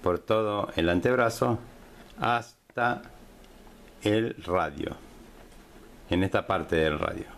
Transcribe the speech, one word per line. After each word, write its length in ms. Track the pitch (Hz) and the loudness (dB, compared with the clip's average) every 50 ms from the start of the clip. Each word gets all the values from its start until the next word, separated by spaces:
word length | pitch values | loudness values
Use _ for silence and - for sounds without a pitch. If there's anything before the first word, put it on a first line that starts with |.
por 180 | - 92 87 87 | 2 2 0 0
todo 500 | - - 113 110 110 104 104 104 - - - | 0 0 0 2 2 0 0 -2 -2 -2 -2
el 140 | - 82 85 | 0 0 2
antebrazo 680 | 87 90 - 123 127 123 120 113 110 - 131 123 120 113 - - - - - - - - - - - - | 2 2 2 2 2 4 2 2 2 0 0 0 0 -2 -4 -14 -20 -20 -20 -20 -20 -20 -20 -20 -8 -4
hasta 840 | - 117 120 120 117 - - _ _ _ - 120 120 123 120 - - - - - - - - - - - - - - - - - - - - - | -2 0 0 0 -2 -8 -20 _ _ _ -4 0 0 0 0 -2 -6 -16 -20 -20 -20 -20 -20 -20 -20 -20 -20 -20 -20 -20 -20 -20 -20 -20 -20 -4
el 340 | - 104 104 110 113 117 - - 80 | 0 2 2 2 0 -2 -6 -8 -4
radio, 520 | 85 87 92 82 78 71 73 - - - - - - - - - - - - - - - - - - - - - - - - - - | -2 0 0 0 0 -4 -6 -6 -6 -6 -10 -14 -20 -20 -20 -20 -20 -20 -20 -20 -20 -20 -20 -20 -20 -20 -20 -20 -20 -20 -20 -6 -2
en 140 | - 87 95 | 0 2 2
esta 240 | 95 - 98 - | 2 0 -2 0
parte 300 | - 95 92 80 - 85 | 0 -2 -2 0 0 2
del 200 | 80 80 78 76 | 4 4 4 2
radio. 280 | 78 85 - - - - - - | 0 -2 -4 -4 -6 -10 -12 -16